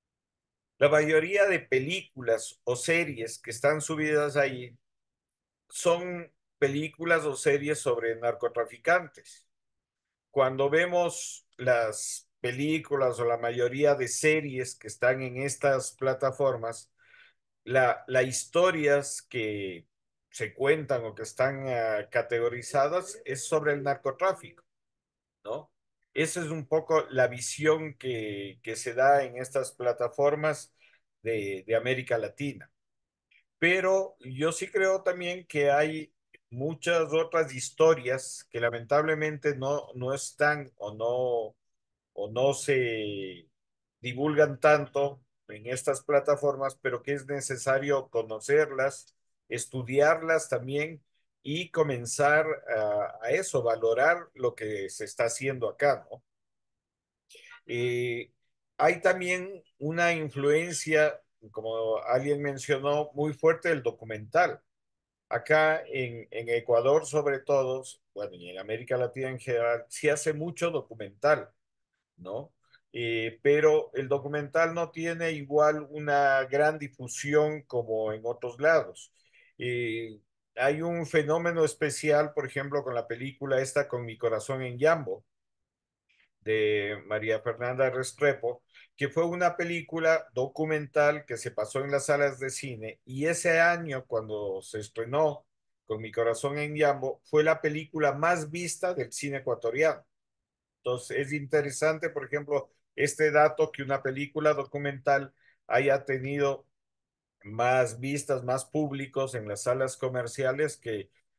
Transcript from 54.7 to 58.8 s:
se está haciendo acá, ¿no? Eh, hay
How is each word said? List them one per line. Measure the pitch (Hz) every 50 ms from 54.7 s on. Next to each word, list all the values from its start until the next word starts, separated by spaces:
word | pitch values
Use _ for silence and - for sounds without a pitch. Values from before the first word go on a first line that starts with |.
| 107 101 98 95
se | - - 110
está | - - - 120
haciendo | 117 - - 131 135 135 127 117 104
acá, | - - 143 143 135 - - -
¿no? | 110 120 _ _ _ _ _ _ _ _ _ _ _ _ _ _ _ _ _ _ _ _ _ _ - - - - - - _
Eh, | _ 120 120 120 123 120 120 123 123 117 120 - - _ _ _ _ _ _ _ _ _
hay | _